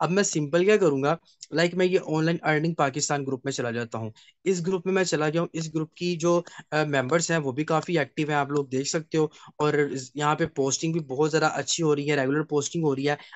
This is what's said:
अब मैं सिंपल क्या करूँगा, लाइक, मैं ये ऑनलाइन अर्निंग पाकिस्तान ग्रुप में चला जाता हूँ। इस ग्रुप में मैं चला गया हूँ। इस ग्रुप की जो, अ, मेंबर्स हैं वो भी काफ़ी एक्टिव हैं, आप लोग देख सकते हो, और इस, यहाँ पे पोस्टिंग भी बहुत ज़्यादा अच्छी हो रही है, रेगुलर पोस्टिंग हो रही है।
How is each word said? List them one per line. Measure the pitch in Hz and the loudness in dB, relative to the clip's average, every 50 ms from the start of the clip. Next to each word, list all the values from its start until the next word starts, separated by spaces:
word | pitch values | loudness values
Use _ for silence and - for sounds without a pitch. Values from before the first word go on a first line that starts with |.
अब | 165 147 | -2 0
मैं | 180 202 196 | 2 2 2
सिंपल | - - 165 147 139 151 175 180 | 2 0 -2 -2 0 2 2 4
क्या | 202 214 208 | 6 4 6
करूँगा, | 190 156 143 135 139 143 165 - _ _ _ - - - 139 | 6 4 4 2 2 0 0 -2 _ _ _ -20 -14 -4 0
लाइक, | 156 170 175 175 | 0 2 2 2
मैं | 180 185 | 2 2
ये | 185 180 190 | 2 2 2
ऑनलाइन | - - 156 156 160 165 170 - - | 0 0 0 2 2 2 0 0 0
अर्निंग | 147 156 151 156 165 165 | 0 0 2 2 0 0
पाकिस्तान | - 147 135 127 147 143 - 147 143 139 | 0 0 0 0 -2 -2 -2 -2 -2 -2
ग्रुप | 135 131 120 - | -4 -4 -4 -4
में | 139 135 | -6 -4
चला | - 123 117 | -4 -4 -4
जाता | 113 120 120 117 - 113 | -2 -4 -6 -6 -6 -8
हूँ। | 113 107 104 - - - _ _ - | -8 -8 -10 -14 -20 -20 _ _ -2
इस | 185 190 175 165 | -2 0 0 0
ग्रुप | 185 190 180 170 185 | -2 -2 -2 -2 0
में | 190 | 2
मैं | 190 185 | 2 2
चला | 175 170 147 156 156 | 2 0 0 0 0
गया | 151 170 | 0 0
हूँ। | 175 - - | -2 -2 -4
इस | 156 165 156 151 | -6 -6 -4 -4
ग्रुप | 160 156 - _ - | -6 -6 -6 _ -6
की | 180 175 175 | -4 -4 -2
जो, | 160 160 175 170 170 175 - - - - - 156 | 0 2 2 2 2 0 -4 -14 -20 -12 -4 -2
अ, | 151 156 | -2 0
मेंबर्स | 151 143 135 123 127 156 170 165 - | 0 0 0 0 2 2 0 2 2
हैं | 165 165 | 0 0
वो | 143 135 117 | 0 -2 -4
भी | 135 156 | -4 -2
काफ़ी | 156 160 156 - - 175 160 | 0 0 -2 0 0 0 0
एक्टिव | 139 - - - 151 143 | 0 -2 -2 -4 -2 0
हैं, | 151 143 | 0 0
आप | 139 135 | 0 0
लोग | 143 143 143 127 | 0 -2 -2 -2
देख | 127 131 143 - | -2 -4 -2 -2
सकते | - 170 156 - - 160 | -4 -4 -4 -2 0 0
हो, | 156 151 - - - - - - | 0 0 -2 -10 -20 -16 -6 -2
और | 151 151 147 143 | 0 2 2 2
इस, | 147 139 131 135 131 - - | 2 0 -2 -6 -8 -8 -6
यहाँ | 147 147 147 151 | -2 0 0 2
पे | 151 165 156 - | 0 0 -4 0
पोस्टिंग | 147 135 135 131 - - 160 160 | 0 0 0 0 0 -2 -2 -2
भी | 170 151 131 | -2 -4 -4
बहुत | 131 135 156 156 | -2 0 0 2
ज़्यादा | 151 156 156 156 | 2 2 2 2
अच्छी | 147 156 165 - - - 165 | 0 -2 -4 -4 -2 0 2
हो | 151 147 | 2 2
रही | 147 143 147 | 2 0 0
है, | 151 | 0
रेगुलर | 143 131 131 143 151 156 | 0 2 0 0 0 -2
पोस्टिंग | - 151 147 139 - - 170 160 | 0 -2 -2 -2 -2 -4 0 0
हो | 147 135 | 0 0
रही | 131 139 | 0 0
है। | 147 147 - - - - | -2 -2 -2 -6 -18 -18